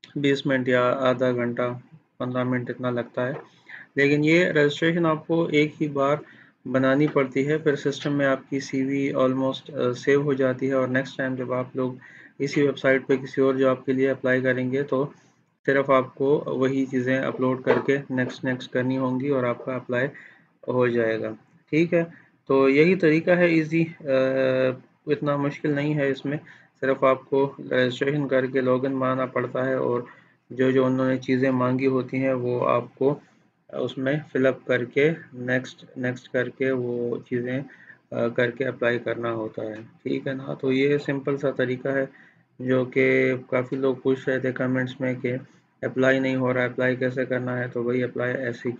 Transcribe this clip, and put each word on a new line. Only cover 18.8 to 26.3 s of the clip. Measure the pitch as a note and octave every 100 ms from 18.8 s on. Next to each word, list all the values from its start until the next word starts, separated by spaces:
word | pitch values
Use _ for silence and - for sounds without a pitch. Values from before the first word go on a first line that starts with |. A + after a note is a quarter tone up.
| B2+ C3
होंगी | C3 B2+ C#3
और | C3+
आपका | B2 A#2+ -
apply | B2+ - B2 C#3 C#3 - - _ _ -
हो | B2+ B2
जाएगा, | A#2+ A2+ A2 A2 A2 _ _ _
ठीक | D3+ E3+
है। | F3 E3 - _ _ _
तो | C3+ C3+
यही | C#3 D#3+ F#3
तरीका | E3+ D#3 E3
है | F3 F3 E3
easy, | D#3 D#3+
अ, | E3 - D3+ C3 C3 C3+ C3 C3 C3 B2+ - _ -
इतना | C#3+ D3 C#3+
मुश्किल | C#3+ D3 D#3
नहीं | C#3+ D3
है | D3+ C#3
इसमें, | C3+ C#3+